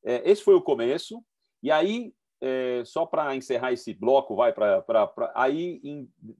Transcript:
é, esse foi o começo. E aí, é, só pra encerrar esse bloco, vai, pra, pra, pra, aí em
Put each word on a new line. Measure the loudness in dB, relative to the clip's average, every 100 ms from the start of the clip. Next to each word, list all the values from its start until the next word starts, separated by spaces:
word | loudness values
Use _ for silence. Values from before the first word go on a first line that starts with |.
é, | -4 0 2
esse | 4
foi | 6
o | 4
começo. | 4 0 0 -2 -6 -16 -18 _ _ _
E | 0
aí, | 2 2 -2 -8 -16 _ _
é, | -6 -4 -4 -6
só | -6 -6 -4
pra | -2 -4 -6
encerrar | -4 -4 -2
esse | -4 -6
bloco, | -4 2 2 2
vai, | 2 2
pra, | 2 2 2
pra, | 2 2 0
pra, | -2 -6
aí | -2 -2 -2 -6 -10
em | -14 -14 -16 _ -20